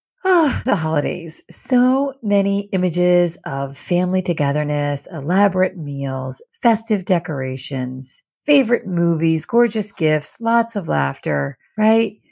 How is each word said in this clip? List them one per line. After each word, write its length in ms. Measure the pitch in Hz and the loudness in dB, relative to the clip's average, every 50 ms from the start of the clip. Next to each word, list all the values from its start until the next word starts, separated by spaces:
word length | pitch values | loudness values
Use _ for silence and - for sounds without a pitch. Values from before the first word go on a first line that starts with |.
| _ _ _ _ - | _ _ _ _ 0
Oh, 380 | 381 370 349 311 277 - - - | 2 4 4 4 2 0 -2 0
the 120 | 254 208 | 0 0
holidays. 680 | 170 156 156 160 147 139 135 151 151 160 160 156 - - _ | 0 0 0 0 0 0 0 -4 -6 -8 -10 -12 -12 -12 _
So 640 | - - - - 254 247 247 254 254 269 277 277 269 - - | -10 -10 -2 0 2 4 4 4 2 2 0 -2 -4 -6 -2
many 380 | 202 202 202 190 196 196 202 202 202 - | 0 2 2 2 2 0 -2 -2 -2 -2
images 640 | 180 185 180 156 175 180 180 180 175 175 170 170 - - | 0 0 0 2 2 4 4 4 4 4 2 -2 -6 -8
of 320 | - 139 139 139 135 139 | -8 -6 -4 -6 -6 -8
family 460 | - - - 175 175 180 180 185 185 - | -14 -4 -2 0 0 2 2 0 0 0
togetherness, 840 | - 165 143 147 139 143 151 151 147 147 147 147 143 143 143 - - - | -2 0 0 0 0 0 0 0 0 -2 -2 0 -2 -2 -4 -6 -10 -10
elaborate 640 | 156 135 147 180 196 202 202 170 185 185 185 185 | -8 -4 0 2 4 4 2 2 2 0 0 -2
meals, 640 | 180 151 143 143 139 139 135 135 131 131 135 131 - - _ _ | -6 -8 -8 -6 -6 -4 -4 -4 -4 -6 -6 -8 -10 -14 _ _
festive 520 | - - 240 226 220 - - 214 190 175 | -2 2 2 2 2 0 -2 -2 -2 0
decorations, 1160 | - 185 170 170 - 151 135 131 131 131 131 - - 135 131 127 127 131 131 131 - - - - _ _ _ _ | 0 0 0 0 -4 -6 -4 -4 -4 -6 -8 -8 -6 -6 -4 -4 -6 -6 -10 -10 -10 -12 -14 -16 _ _ _ _
favorite 400 | - 294 277 254 214 240 226 - | 2 4 4 4 2 0 -2 -2
movies, 580 | 190 180 170 170 170 170 156 165 165 160 156 - | -4 -2 0 2 2 2 2 2 2 2 0 -2
gorgeous 480 | - - 233 240 233 - 220 208 - - | 0 2 2 2 2 0 -4 -6 -6 -4
gifts, 480 | - 165 156 151 151 147 - - - | -2 0 2 2 0 -2 -6 -10 -6
lots 340 | 226 226 233 233 233 233 - | -2 0 2 2 0 0 -4
of 140 | 208 170 165 | -6 -2 -2
laughter, 680 | 151 143 139 135 139 - - 156 147 143 139 139 139 - _ _ _ | 0 0 0 -2 -4 -6 -4 -4 -2 -2 -2 -4 -6 -10 _ _ _
right? 440 | 214 214 220 226 226 226 220 220 _ _ _ | 0 2 4 4 4 2 0 -4 _ _ _